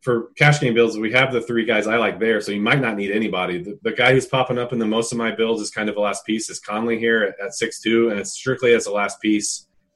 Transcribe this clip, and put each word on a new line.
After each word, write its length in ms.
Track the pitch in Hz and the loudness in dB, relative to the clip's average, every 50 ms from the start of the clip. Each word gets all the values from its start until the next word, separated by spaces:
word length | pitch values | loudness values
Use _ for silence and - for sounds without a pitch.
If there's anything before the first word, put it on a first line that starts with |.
for 300 | - 127 120 113 113 - - | -2 0 0 0 -2 -4 -2
cash 240 | - 151 147 147 - | 2 4 4 4 4
game 140 | 147 127 113 | 2 2 4
builds, 240 | 117 117 110 104 107 | 4 4 4 2 -2
we 140 | 110 107 113 | -4 0 2
have 180 | 127 135 135 | 2 2 2
the 100 | 131 120 | 0 -2
three 240 | 117 - 120 117 113 | -2 -2 -2 -2 0
guys 220 | 113 113 104 101 107 | 2 2 0 2 0
I 80 | 110 | 0
like 240 | 120 113 101 98 90 | 2 2 0 0 0
there, 220 | 110 113 113 104 | 0 2 2 0
so 100 | - 104 | 0 -2
you 80 | 101 101 | -4 -2
might 200 | 104 117 135 143 | 0 2 2 2
not 160 | 131 117 107 101 | 2 0 -2 -4
need 120 | 101 98 | -4 -2
anybody. 540 | 101 110 113 104 92 90 90 90 90 87 87 | -2 -2 -2 -2 -2 -2 -4 -4 -4 -6 -6
The, 160 | 101 101 - - | -10 -12 -8 -6
the 100 | 113 107 | -6 -2
guy 180 | - 123 127 | 2 4 4
who's 160 | 131 131 123 - | 4 4 2 2
popping 320 | - 131 127 127 127 120 | 0 0 0 0 0 -4
up 140 | 120 120 120 | -4 -4 -4
in 60 | 117 | -2
the 60 | 113 | -2
most 280 | 107 110 113 113 - - | 0 0 0 0 -2 -2
of 40 | 117 | -4
my 140 | 117 113 | -4 -2
builds 300 | 107 110 113 113 113 107 | -2 0 0 0 0 -2
is 100 | 104 104 | -4 -6
kind 160 | - 110 107 104 | -6 -4 -4 -4
of 80 | 101 | -2
a 60 | 104 | -2
last 240 | 104 101 98 - - | -2 -2 -2 -4 -4
piece, 240 | - 107 110 110 - | -4 -4 -4 -4 -6
is 100 | - - | -12 -12
Conley 400 | - - 104 107 117 117 117 107 | -10 -6 -6 -4 -2 -2 -2 0
here 240 | 113 117 113 113 104 | 2 2 2 2 2
at, 220 | 95 - - 101 98 | 0 -4 -6 -10 -10
at 60 | - | -6
six 260 | - 117 113 - - | -6 -6 -6 -6 -4
two, 300 | - 110 113 113 117 117 | -2 0 2 4 4 2
and 100 | 104 101 | 0 -2
it's 140 | 95 98 - | -6 -8 -10
strictly 400 | - - 131 131 - 131 120 117 | -8 -4 -4 -4 0 4 4 4
as 120 | 113 110 | 4 4
a 60 | 104 | 0
last 300 | 101 104 101 98 - - | -2 -2 -2 -2 -4 -4
piece. 460 | - 107 104 104 104 - - - - _ _ _ _ _ _ | 0 0 2 2 0 -2 -8 -8 -12 _ _ _ _ _ _